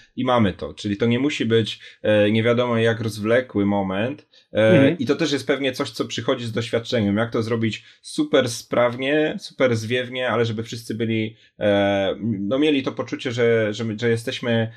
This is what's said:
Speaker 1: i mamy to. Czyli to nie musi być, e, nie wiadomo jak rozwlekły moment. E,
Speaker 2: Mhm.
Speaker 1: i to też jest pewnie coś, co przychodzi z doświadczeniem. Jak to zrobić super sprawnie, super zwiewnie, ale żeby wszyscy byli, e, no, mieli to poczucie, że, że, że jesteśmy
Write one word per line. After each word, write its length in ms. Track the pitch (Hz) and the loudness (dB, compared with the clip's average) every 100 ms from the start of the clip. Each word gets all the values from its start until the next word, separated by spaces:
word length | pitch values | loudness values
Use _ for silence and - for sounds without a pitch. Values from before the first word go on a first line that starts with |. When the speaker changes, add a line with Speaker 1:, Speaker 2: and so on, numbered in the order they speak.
| - - | -16 -6
Speaker 1:
i 80 | 123 | 0
mamy 280 | 123 104 | 2 2
to. 220 | 85 73 - | 0 -8 -8
Czyli 220 | 104 101 | -6 -2
to 100 | 117 | 0
nie 120 | 120 | 2
musi 280 | 139 147 123 | 0 -2 2
być, 340 | 113 110 - - - | 2 2 -4 -16 -6
e, 280 | 107 107 104 | 2 4 4
nie 120 | 110 | 2
wiadomo 360 | 113 120 123 117 | 2 2 0 2
jak 220 | 117 110 | 0 0
rozwlekły 680 | 110 104 104 120 123 104 101 | -4 -4 0 0 0 0 0
moment. 640 | 101 95 95 117 143 _ _ _ - | 0 0 -2 -4 -6 _ _ _ 2
E, 160 | 110 110 | 6 6
Speaker 2:
Mhm. 240 | 135 170 | 6 2
Speaker 1:
i 80 | 120 | -2
to 100 | 143 | 0
też 160 | 160 | 0
jest 140 | 139 120 | -2 -2
pewnie 260 | 135 135 | -2 -2
coś, 180 | 127 139 | -4 -6
co 140 | - 123 | -6 -6
przychodzi 400 | - 120 127 117 | -4 -2 -2 -4
z 80 | |
doświadczeniem. 640 | 117 117 117 117 123 101 101 | -6 -4 -4 -2 0 2 0
Jak 140 | 117 | 0
to 100 | 123 | -2
zrobić 420 | 113 117 110 - - - | -2 -2 -2 -4 -12 -20
super 460 | - - - 147 120 | -10 -4 2 2 2
sprawnie, 880 | 117 - - 120 120 131 151 156 190 | -2 -4 2 2 0 0 0 0 -2
super 380 | - - 131 117 | -10 0 0 0
zwiewnie, 520 | 110 127 123 127 127 | -2 -4 -4 -4 -2
ale 160 | 110 117 | 0 0
żeby 180 | 110 | -2
wszyscy 320 | 113 120 - 113 | -8 -10 -8 -4
byli, 420 | 113 113 107 - _ - | -2 -2 -2 -8 _ -4
e, 560 | 104 101 101 98 95 - | 2 2 2 2 0 -2
no, 360 | 104 98 98 131 | -4 -4 -2 0
mieli 240 | 156 143 | 2 2
to 100 | 127 | -2
poczucie, 400 | 117 120 - 131 | -6 -6 -6 -6
że, 420 | 117 117 113 107 107 | 0 2 2 0 -2
że, 100 | 113 107 | -6 -2
że 80 | 120 | 0
jesteśmy 600 | 113 117 127 123 117 113 | 0 -2 -6 0 0 0